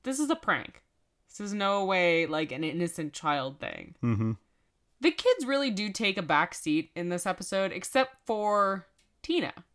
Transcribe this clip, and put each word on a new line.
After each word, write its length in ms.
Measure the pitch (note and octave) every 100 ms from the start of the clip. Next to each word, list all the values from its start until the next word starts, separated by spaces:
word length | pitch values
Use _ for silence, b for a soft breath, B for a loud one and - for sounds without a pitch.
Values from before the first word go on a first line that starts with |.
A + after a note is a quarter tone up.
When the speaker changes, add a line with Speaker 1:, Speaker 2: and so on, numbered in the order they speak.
Speaker 1:
This 160 | B3 C4+
is 100 | C#4+
a 60 | E4
prank. 460 | - C#3+ - - _ _ _ _ _
This 100 | -
is 140 | G3+
no 300 | G#3 G3 G3+ F#3+
way, 400 | F#3 F3 E3 D#3+
like, 260 | D#3 D#3
an 100 | B2+
innocent 500 | D#3+ D#3+ E3+ - D3+
child 460 | - D3+ D3 C3 C#3+
thing. 360 | - G1+ - -
Speaker 2:
Mm-hmm. 280 | A#2+ G#2+ A2 G#2+ _ _ _ _ _ _
Speaker 1:
The 100 | D#4
kids 340 | - B4 B4 B3+
really 240 | C#4 C#4
do 200 | G3 G#3
take 260 | G3 G#3 F#3+
a 40 |
back 320 | D#3+ D3 E3 -
seat 360 | - D#3 D#3 -
in 140 | F3
this 160 | F3 F#3+
episode, 460 | F3+ F3+ G3 F#3+
except 420 | F#3 F#3 C4 C4 - -
for 600 | G#3+ G#3 G#3 G3 G3 - _ _ _
Tina. 320 | - E4+ E3+ - -